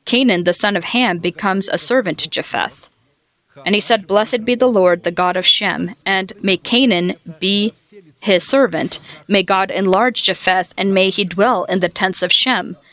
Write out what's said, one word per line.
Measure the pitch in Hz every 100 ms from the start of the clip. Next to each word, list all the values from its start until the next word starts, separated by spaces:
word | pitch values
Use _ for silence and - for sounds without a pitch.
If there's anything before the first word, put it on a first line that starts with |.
Canaan, | - 247 262 175
the | 175
son | 180 208 202
of | -
Ham, | 240 240 175
becomes | 180 - 202 190 -
a | 175
servant | - 254 196 160
to | 165
Japheth. | 202 - - - - - _ _ _ _ _ _ - 147
And | 208
he |
said, | - 226 190
"Blessed | 202 214 247 226
be | 247
the | 254
Lord, | 214 180 175
the | 175
God | 175 180 185
of | 180
Shem, | - 202 156 175 - -
and | 190 190 -
may | 196 180
Canaan | - 240 262 175 180 - - 156
be | 190 202 214 - _ 208 165 _
his | - 180
servant. | - 269 240 165 135 - - - -
May | 202
God | 185 190 190
enlarge | 185 196 185 247 220
Japheth, | - 185 - 185 175 -
and | 196
may | 190 190
he | 190
dwell | 185 175 226 208 -
in | 185
the | 175
tents | - 190 180
of | 180
Shem, | - 262 226 - 180 _